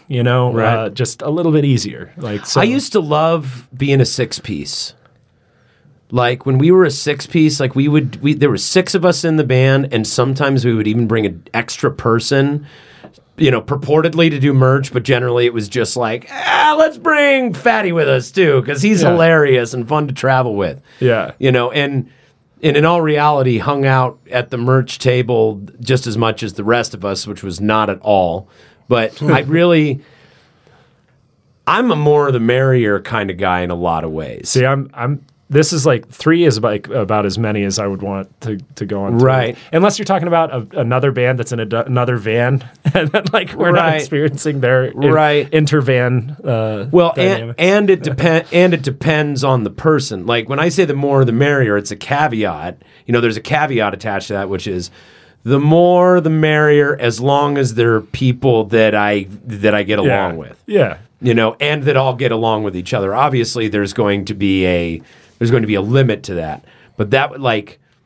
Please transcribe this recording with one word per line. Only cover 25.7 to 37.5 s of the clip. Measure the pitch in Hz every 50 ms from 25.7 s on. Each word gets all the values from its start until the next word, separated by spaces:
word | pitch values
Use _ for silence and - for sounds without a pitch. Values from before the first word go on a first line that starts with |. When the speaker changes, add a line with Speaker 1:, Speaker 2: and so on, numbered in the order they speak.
| - -
Speaker 2:
just | 120 - 131 127 131 120
as | 104 110
much | 117 113 110 -
as | 113 104 90
the | - 101
rest | 107 117 120 117 - -
of | 98 92
us, | 101 98 92 - 107
which | 104 - -
was | 98 87 85
not | 104 104 107 110 107 101
at | 95 95
all. | - 107 104 98 92 87 82 92 90 - _ _ - - _ _ _ _
But | 127 120 113 110 - -
Speaker 1:
<laughs> |
Speaker 2:
I | 147 147 147 139
really, | 147 135 156 170 175 175 170 160 151 147 131 139 - _ _ _ _ _ _ _ _ _ _ _ _ _ _ _ _ _ _ _ _ _ _ _ _ _ _ _ _ _ _ _ _ -
I'm | 165 208 254 247
a | 180
more | 151 147 151 147 147 147 139
the | 131 123
merrier | 113 117 123 131 135 135 131 127 117 107 101 95
kind | 98 - 120 113 101 95
of | 90 85
guy | 98 92 90 87
in | 90 87
a | 87
lot | 85 87 87 82 80 80
of | 80
ways. | 78 78 78 67 58 - - -
Speaker 1:
See, | - 127 127
I'm, | 131 139 139 135 135 -
I'm, | - 120 127 147 139 - _ _ _ _ _
this | 139 143 156 - 175
is, | 156 131
like, | 156 127 113 - -
three | - - - 156 165 170 170
is, | 156 110 110
like, | 107 113 104 104 101 -
about | - 131 104 95 110 104 101
as | 101 92 104
many | 117 107